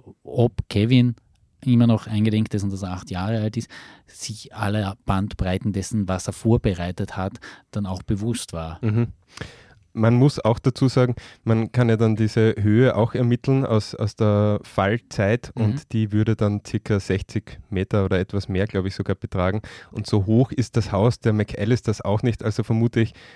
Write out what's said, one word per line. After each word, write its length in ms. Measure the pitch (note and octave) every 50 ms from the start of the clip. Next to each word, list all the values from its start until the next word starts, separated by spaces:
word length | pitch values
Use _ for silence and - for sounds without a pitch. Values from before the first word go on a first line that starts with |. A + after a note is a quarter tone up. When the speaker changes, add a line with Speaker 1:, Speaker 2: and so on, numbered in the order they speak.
| - - - _ -
Speaker 1:
ob 440 | - - C3 A#2 A#2 - - - -
Kevin 460 | - G2+ G#2 A#2 C3 B2+ B2 B2 A#2 _ _ _ _ _ _ _ _ _ -
immer 220 | B2+ B2 A#2 A#2+
noch 220 | A#2 A2+ G#2+ -
eingedenk 420 | A2+ A2 G#2 G#2+ A2 G#2+ G#2+ A2 -
dessen, 220 | - G#2 G2 G2+
dass 100 | G2 F#2+
er 100 | G2 F2+
acht 200 | F2+ F2+ - -
Jahre 280 | F#2 F2+ F#2 G#2 A2+ A2
alt 160 | G#2+ A2 A2
ist, 140 | A#2 G2 - - - - - - _ _
sich 480 | _ - - - - A2+ A2 - - -
aller 420 | G#2+ A2 G2+ G#2 G#2+ G#2 F#2+ F#2+ _ -
Bandbreiten 680 | - G2 F#2+ G2 G#2 - - F#2+ F#2 F#2 G2 - G#2 F#2+
dessen, 340 | G2+ F#2 - - G#2+ G2
was 180 | F2+ F#2 F2+ -
er 80 | - -
vorbereitet 800 | - - A2+ A2+ A#2 - A2 F#2 E2 F2 F2+ F2 - G2+ - -
hat, 240 | F#2+ F#2 F#2+ - - - - - - _ _
dann 160 | - G#2+ G2+
auch 160 | F#2 F#2+ F#2
bewusst 500 | - - A2+ G2 G#2 A#2 A#2 - - -
war. 280 | - E2 E2 D#2+ D#2+ -
Speaker 2:
Mhm. 280 | - A2 G#2+ A#2+ A#2+ - - _ _ _ - - - - - - - - - _ _ _ -
Man 220 | A2+ A2 A#2 A#2+
muss 240 | A#2+ C3 D3 - -
auch 180 | - A2 A#2
dazu 300 | - - C3+ - - C#3
sagen, 280 | C3 - C3 B2+ B2 B2 - - - - _ -
man 280 | A2+ A2+ A2 A2+ -
kann 180 | - B2+ B2 A#2
ja 80 | A2+
dann 180 | G#2+ A#2 A2 A2
diese 400 | G#2 A2 G#2+ - A#2 A2 A2 G#2+
Höhe 380 | A2 G2+ G#2+ G#2 A2+ C3 B2+ -
auch 180 | G2+ A2 A#2+ -
ermitteln 500 | - B2+ A#2 A#2+ B2 - C#3 C3+ C3+ C3+
aus, 280 | - A#2 G#2+ - - -
aus 220 | - A2+ G#2 -
der 440 | - A2+ G#2+ G#2 G#2 G#2 G#2 G#2 - -
Fallzeit 880 | - - - F#2+ G2 G#2+ A#2+ _ - - - G2+ G2 A2+ B2 - - -
Speaker 1:
Mhm. 100 | B2 A2+
Speaker 2:
und 300 | G#2 A#2 C#3+ - - -
die 180 | A2+ A2 G2+
würde 240 | G#2 G#2+ A2 A#2 A2
dann 260 | - A2 G#2 G#2 G#2 -
circa 340 | - - G#2+ - - G#2+ G2
sechzig 600 | - - F#2 F#2 - - - G#2+ - - - - - -
Meter 360 | G#2 F#2 F#2+ - - G#2 G2
oder 120 | F#2 G2
etwas 320 | F#2 F#2+ - - G2+ - -
mehr, 160 | G2 F#2 G2+
glaub 200 | G#2+ - G2 F#2
ich, 100 | F#2+ -
sogar 200 | - - - F#2+
betragen. 460 | - - - - F#2+ F2+ F#2 F#2 G#2+ - - - - - -
Und 160 | - A2 G#2+
so 180 | - - G#2+ F#2+
hoch 260 | G2+ A2 A#2 C3+ -
ist 260 | - - A#2 - -
das 140 | A#2 G2+ -
Haus 280 | G2+ F#2+ G2+ B2 A#2 -
der 140 | - A2+ G#2+
McAllisters 680 | G#2+ G#2 - - - G#2 G#2+ B2 A2+ - - G#2 -
auch 220 | - F#2 G2+ G#2+ -
nicht. 200 | A#2+ A2+ - -
Also 200 | A2+ G#2 - G#2+
vermute 380 | - A#2 A2+ A#2 A#2 - A2+
ich, 120 | A2+ - - - - - -